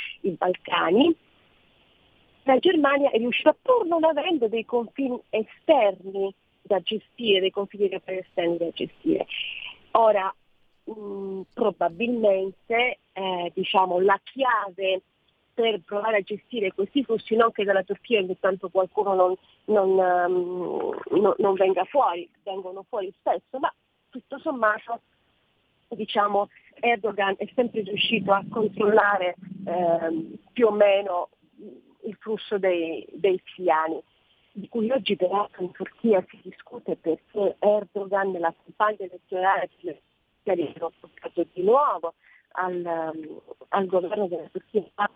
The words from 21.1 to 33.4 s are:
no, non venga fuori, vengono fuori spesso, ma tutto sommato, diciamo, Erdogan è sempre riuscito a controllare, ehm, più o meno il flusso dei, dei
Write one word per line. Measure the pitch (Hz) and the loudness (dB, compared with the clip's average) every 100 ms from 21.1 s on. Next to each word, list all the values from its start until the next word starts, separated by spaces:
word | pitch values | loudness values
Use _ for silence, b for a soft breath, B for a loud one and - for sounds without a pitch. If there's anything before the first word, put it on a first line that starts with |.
| 180 | 2
no, | 208 - | 4 4
non | 202 | 2
venga | 190 190 185 | 4 2 2
fuori, | 185 285 226 175 170 _ | 0 2 2 0 -10 _
vengono | - 190 185 196 190 | -10 -10 -10 -14 -10
fuori | 220 185 - | -8 -8 -6
spesso, | 320 185 _ 262 | -2 -2 _ -6
ma | 320 - _ _ _ | -6 -6 _ _ _
tutto | 254 - 277 | -18 -14 -10
sommato, | 320 262 214 214 - 233 _ _ _ _ _ _ _ _ - | -6 0 0 0 -6 -12 _ _ _ _ _ _ _ _ -14
diciamo, | 196 214 226 202 202 202 b b - | -8 -4 0 2 2 -2 b b -4
Erdogan | 240 233 214 196 196 190 | 0 0 -2 -2 -2 -2
è | 202 | -4
sempre | - 240 226 | -2 -2 -2
riuscito | 190 208 - 226 190 | -6 -4 -2 0 2
a | 196 202 | 0 0
controllare, | 233 214 202 208 214 202 202 180 - 185 - | -4 -2 0 4 4 4 2 -2 -6 -14 -12
ehm, | - 170 175 165 165 160 - - _ | -6 -2 0 0 -2 -4 -8 -14 _
più | - 220 | 2 2
o | |
meno | 208 202 196 202 175 - _ _ - 208 - _ _ | 6 4 4 0 -4 -6 _ _ -20 -20 -20 _ _
il | 226 185 | -14 -12
flusso | 214 214 - 208 | -8 -8 -4 -2
dei, | 190 175 165 147 - | 0 0 -2 -8 -12
dei | 151 196 185 | -4 -2 -2